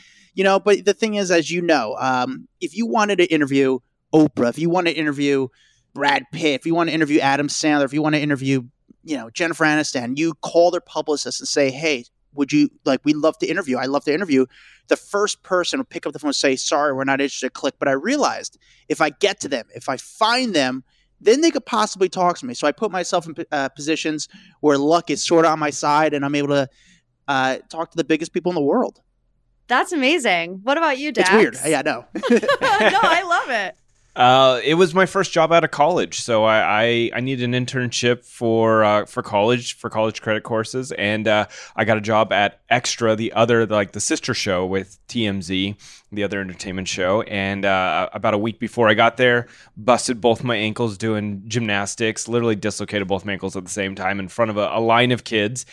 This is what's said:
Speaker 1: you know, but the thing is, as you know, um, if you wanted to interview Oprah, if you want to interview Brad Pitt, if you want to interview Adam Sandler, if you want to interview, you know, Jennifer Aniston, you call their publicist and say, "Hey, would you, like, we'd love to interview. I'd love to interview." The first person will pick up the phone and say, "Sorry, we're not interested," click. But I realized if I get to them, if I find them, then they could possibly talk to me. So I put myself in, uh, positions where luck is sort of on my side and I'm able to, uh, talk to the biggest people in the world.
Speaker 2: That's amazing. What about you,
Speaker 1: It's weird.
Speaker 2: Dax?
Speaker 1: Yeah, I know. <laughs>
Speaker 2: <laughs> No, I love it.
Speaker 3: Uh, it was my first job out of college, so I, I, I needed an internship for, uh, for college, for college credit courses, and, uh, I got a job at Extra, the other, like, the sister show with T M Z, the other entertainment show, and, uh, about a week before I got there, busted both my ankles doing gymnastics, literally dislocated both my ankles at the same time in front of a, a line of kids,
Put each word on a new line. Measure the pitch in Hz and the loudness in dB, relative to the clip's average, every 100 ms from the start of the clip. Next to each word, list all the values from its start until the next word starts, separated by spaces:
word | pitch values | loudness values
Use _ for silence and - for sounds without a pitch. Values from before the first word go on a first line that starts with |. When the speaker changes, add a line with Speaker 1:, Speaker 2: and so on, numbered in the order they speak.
| _ _ _ | _ _ _
Speaker 1:
you | 185 | 0
know, | 196 196 | 2 2
but | 208 196 190 | 2 2 0
the | |
thing | 190 220 208 | -2 -2 -2
is, | 180 | 0
as | 170 147 | 0 0
you | 175 | -2
know, | 170 147 107 - | 0 0 0 -4
um, | 131 127 127 - - - | -2 0 -2 -8 -16 -12
if | 180 | -10
you | 196 233 | -6 -2
wanted | 170 208 185 | 0 0 2
to | 170 | 2
interview | 160 139 139 131 131 _ _ - | 2 2 2 2 0 _ _ 2
Oprah, | 160 151 - 120 | 4 4 2 -2
if | 147 | 0
you | 170 | 0
want | 185 170 | 0 0
to | 143 | -2
interview | 151 143 143 135 127 _ _ _ _ | -4 -2 0 0 -2 _ _ _ _
Brad | 139 143 139 - | -4 0 0 -4
Pitt, | 156 156 131 | -4 -2 -2
if | |
you | 165 | -2
want | 165 165 | 0 0
to | |
interview | 160 143 151 | 0 2 2
Adam | 135 139 147 | 2 0 -2
Sandler, | - 156 147 | -2 0 2
if | 135 | 0
you | 147 | 0
want | 151 | 0
to | 151 | 0
interview, | 147 131 135 135 123 _ _ _ | -2 -2 0 -2 -4 _ _ _
you | 165 135 | -8 -8
know, | 113 | -8
Jennifer | - 170 160 | -6 -4 0
Aniston, | 156 151 151 131 120 143 | 2 2 -2 -4 -4 -2
you | 165 156 | -4 -4
call | - 170 175 | 0 4 4
their | 175 | 2
publicist | - 156 156 147 - - | -6 -6 -4 -4 -4 -8
and | - | -4
say, | 147 135 | 0 0
"Hey, | 135 160 127 - _ _ | 0 -2 -2 -6 _ _
would | 139 135 | -4 0
you, | 147 147 _ 143 | 2 2 _ -2
like, | 131 | 0
we'd | 147 151 | 0 2
love | 156 - | 2 0
to | - | -4
interview. | 180 147 123 | -4 -2 -4
I'd | 131 | -2
love | 143 | -2
to | 151 | 0
interview." | 156 185 131 127 _ - _ - | -2 2 2 2 _ -20 _ -2
The | 151 | -2
first | - 202 202 - | -2 -2 -2 -4
person | - 185 165 - | -4 -2 -2 -4
will | |
pick | 247 170 156 | -6 -8 -10
up | |
the | 143 | -6
phone | 147 | -4
and | 135 | 0
say, | 147 131 | 0 0
"Sorry, | - 151 147 | -2 0 0
we're | 131 | -2
not | 135 135 | -2 0
interested," | 139 - 127 | -2 -4 -8
click. | - 139 - | -4 -6 -2
But | 143 | -2
I | |
realized | 135 202 294 151 101 - _ _ _ - | -2 -2 0 0 -2 -12 _ _ _ -6
if | - | -2
I | 151 | -2
get | - 196 202 | 0 -2 -2
to | 143 | -6
them, | 127 - | -8 -8
if | 123 - | -12 -8
I | 127 | -8
find | - - 220 247 247 | -8 -2 0 0 0
them, | 160 127 131 - _ _ _ | 0 0 -4 -12 _ _ _
then | 202 269 | 2 4
they | 330 | 4
could | 277 | 0
possibly | - 220 214 185 185 | -2 -2 -2 0 -2
talk | 190 175 170 | 2 0 0
to | 123 | -8
me. | |
So | 120 147 | -2 -2
I | |
put | - 208 | -2 -4
myself | 180 170 180 165 | -4 -2 -4 -4
in, | 156 165 | -12 -6
uh, | 147 135 | -4 -4
positions | - 143 156 160 156 - - _ - | -6 -4 -2 -2 -6 -8 -16 _ -2
where | 147 139 | 2 4
luck | 147 170 160 | 4 2 0
is | 139 | -4
sort | - 170 | 2 4
of | 165 | 4
on | 156 | 2
my | 151 | -2
side | 143 151 147 156 | -2 0 2 2
and | 147 | 0
I'm | 139 | -2
able | 147 143 | -2 0
to, | 143 131 _ _ _ _ _ - | 0 -2 _ _ _ _ _ -4
uh, | 135 131 127 - | 0 0 -2 -8
talk | 160 165 | -10 -8
to | 165 | -4
the | |
biggest | 143 156 165 | 0 0 -2
people | 175 175 | -4 -2
in | 175 | 0
the | |
world. | 143 214 101 - _ _ _ _ _ _ - | 0 2 0 -6 _ _ _ _ _ _ -2
Speaker 2:
That's | 254 381 | 0 0
amazing. | 330 254 339 226 170 170 190 | 0 0 2 0 0 -2 -6
What | 226 302 | -2 0
about | 320 262 | 0 -2
you, | 294 | -4
Speaker 1:
It's | 220 185 | 0 2
weird. | 214 143 | 4 2
Speaker 2:
Dax? | - 147 | 0 -2
Speaker 1:
Yeah, | 143 | -2
I | |
know. | 151 120 - | -2 -6 -8
<laughs> | |
Speaker 2:
<laughs> | - 508 240 523 539 523 415 415 | -6 2 2 2 0 2 2 2
No, | 381 | 2
I | 349 339 | 2 0
love | 359 349 339 | 0 -2 -2
it. | 220 190 - _ _ _ | -4 -6 -12 _ _ _
Speaker 3:
Uh, | - 123 131 131 123 | 4 6 8 6 4
it | 123 | 2
was | 165 180 | 2 4
my | 185 185 | 4 2
first | 196 175 | 0 0
job | 165 156 | 2 4
out | 170 | 4
of | 160 | 2
college, | - 147 170 85 - | 2 2 2 -2 -4
so | - 110 | 0 2
I, | 110 110 85 107 | 4 4 4 2
I, | 117 117 117 | 2 2 0
I | 120 | -4
needed | 127 127 120 | -4 -4 -2
an | 127 | -2
internship | 127 131 123 - 120 123 - | -4 -4 -4 -2 0 0 -4
for, | - 117 113 113 110 | -4 0 2 4 4
uh, | 107 104 - | 4 2 -2
for | 127 | -8
college, | - 104 110 123 123 - | -2 0 2 0 -4 -12
for | 110 | -8
college | 110 110 - | -2 -2 -2
credit | 113 107 | -4 -4
courses, | - 110 107 131 127 | -2 -6 -4 -8 -8
and, | - 101 110 110 | -4 -2 -2 0
uh, | 107 101 - - - | 0 0 -8 -12 -4
I | 110 | 0
got | 107 | 0
a | |
job | 104 110 104 | 0 0 2
at | 98 101 - - | 2 0 -2 -2
Extra, | 123 - - 113 110 | 0 0 -2 0 0
the | 113 | 0
other, | 107 113 117 | 2 4 4
like, | 104 104 101 | 2 0 -2
the | 104 | -4
sister | - 160 - | -4 -4 -4
show | 117 104 90 92 | -4 -2 -2 0
with | 95 95 - - | -2 -6 -16 -8
T | 120 107 | -4 -2
M | 98 | -4
Z, | 85 95 98 104 - - - | -4 -2 -2 -6 -16 -20 -12
the | 101 | -6
other | 98 98 | -4 -4
entertainment | 95 85 98 92 90 | -8 -10 -8 -8 -6
show, | 95 90 107 | -2 0 0
and, | - 101 98 101 | -2 -4 -4 -2
uh, | 98 95 92 82 92 | 0 2 0 0 -4
about | 104 110 | -4 -2
a | 104 | 0
week | 113 - | -2 -6
before | 110 123 110 | -6 2 4
I | |
got | 110 117 117 | 6 4 4
there, | 123 120 117 - - - | 2 2 -2 -16 -20 -4
busted | 110 117 - 117 | 2 2 2 0
both | 117 113 | 0 0
my | 123 107 | -2 -2
ankles | 107 104 117 98 | -2 -2 -4 -4
doing | 110 107 104 98 110 | -2 -2 -4 -8 -6
gymnastics, | 120 110 101 101 - 113 104 - | -4 -2 -2 -4 -2 -2 -2 -2
literally | 117 117 | 0 0
dislocated | 104 104 - 104 104 92 | 0 -4 -6 -6 -4 -2
both | 95 | -4
my | 101 | -4
ankles | 92 95 98 | -8 -8 -8
at | |
the | 90 | -10
same | 107 95 | -6 -6
time | 95 92 101 | -4 -4 -4
in | 92 | -6
front | - 113 | -2 -2
of | 104 | 0
a, | 90 | -2
a | 104 | 0
line | 113 117 123 | 2 4 4
of | 117 | 0
kids, | - 110 107 127 - | -2 0 0 -4 -12